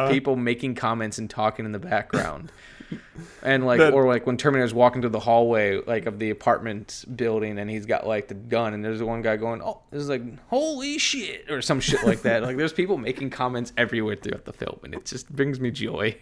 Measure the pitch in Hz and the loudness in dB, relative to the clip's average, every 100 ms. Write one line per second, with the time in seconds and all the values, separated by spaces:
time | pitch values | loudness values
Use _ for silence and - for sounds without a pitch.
0 | 135 135 139 127 120 120 135 120 117 113 | 6 2 2 0 0 -2 -4 -2 -2 -2
1 | 110 107 110 - 110 110 110 104 90 107 | -4 -6 -8 0 0 0 -4 -6 -2 -2
2 | - - 80 73 165 - - - - - | 0 -2 -2 -6 -12 -18 -20 -20 -14 -14
3 | - - - - 131 135 127 123 156 139 | -14 -20 -20 -6 0 2 4 8 8 8
4 | 131 120 - 123 147 135 120 113 123 131 | 6 4 0 0 2 4 2 6 6 6
5 | 120 107 113 117 117 113 101 98 - 113 | 0 0 4 6 6 4 4 2 0 -2
6 | 92 104 110 101 117 117 113 104 104 - | -2 -4 -4 0 2 2 0 -8 -10 -14
7 | - 123 117 110 107 104 104 110 107 104 | -10 -4 0 0 -2 -4 -6 -6 -2 -2
8 | 107 107 101 98 117 117 113 107 107 110 | 0 -2 -4 -10 -4 -2 0 -4 -4 -4
9 | 113 117 110 107 113 113 - - _ 143 | -4 -2 0 0 -2 -4 -6 -8 _ -8
10 | 143 131 120 - - 247 311 269 285 302 | -4 -4 -6 -14 -4 -2 0 -2 -4 -2
11 | - 277 175 120 - 139 - 139 - 131 | -2 -2 -6 -10 -8 -4 0 0 2 2
12 | 113 113 120 117 120 127 156 170 180 165 | 2 2 2 2 0 0 0 0 0 0
13 | 113 131 135 - 127 123 120 - 117 117 | -2 -4 -6 -4 -4 -2 -4 -2 0 0
14 | 107 101 - - - - - - - - | -2 -4 -6 -8 -10 -10 -8 -10 -12 -12
15 | - 131 - 143 139 131 123 - 107 80 | -10 -12 -6 -2 0 0 -4 -4 -4 -2
16 | 110 - | -2 -4